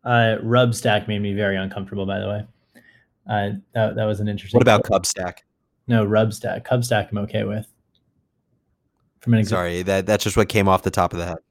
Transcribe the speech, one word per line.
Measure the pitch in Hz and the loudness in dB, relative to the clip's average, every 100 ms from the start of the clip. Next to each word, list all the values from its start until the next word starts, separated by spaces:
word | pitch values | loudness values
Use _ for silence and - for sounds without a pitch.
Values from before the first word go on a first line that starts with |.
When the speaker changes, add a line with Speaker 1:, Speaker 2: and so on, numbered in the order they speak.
Speaker 1:
Uh, | 120 120 113 107 | 4 4 4 0
Rubstack | 113 123 123 113 117 104 104 | 2 2 2 0 0 0 0
made | 104 | -4
me | 104 | -4
very | 98 101 95 | -2 -2 -2
uncomfortable, | 95 101 98 98 | -4 -8 -10 -6
by | 95 98 | -6 -4
the | 101 | -4
way. | 104 107 _ _ _ _ _ _ _ - | -6 -10 _ _ _ _ _ _ _ -4
Uh, | 107 101 98 _ | -2 -2 -6 _
that, | 117 107 | -2 -2
that | 110 | 0
was | 107 101 | -2 -2
an | 104 | -4
interesting | 98 - 117 | -6 0 4
Speaker 2:
What | |
about | 120 104 | 6 4
Speaker 1:
quote. | - 95 | 4 0
Speaker 2:
Cubstack? | - - 90 - _ _ _ _ - | 0 -6 -10 -12 _ _ _ _ 0
Speaker 1:
No, | 113 | 2
Rubstack. | 101 107 113 101 104 92 | 4 2 2 -2 -8 -8
Cubstack | - 127 120 107 - | -2 -2 0 -2 -2
I'm | 104 | -6
okay | 104 107 | -4 -4
with. | 104 107 - _ _ _ _ _ _ _ _ _ _ _ _ _ _ _ | -4 -6 -10 _ _ _ _ _ _ _ _ _ _ _ _ _ _ _
From | - | 2
an | 113 | 2
exa- | 101 | 2
Speaker 2:
Sorry, | 95 87 87 | 0 -2 -2
that, | 92 95 | 0 -2
that's | 92 104 | 2 0
just | 107 113 | 2 0
what | 101 | 2
came | 110 98 | 2 4
off | 95 | 2
the | 95 | 2
top | 98 87 | 0 -2
of | 87 | -2
the | |
head. | 87 82 _ | -8 -10 _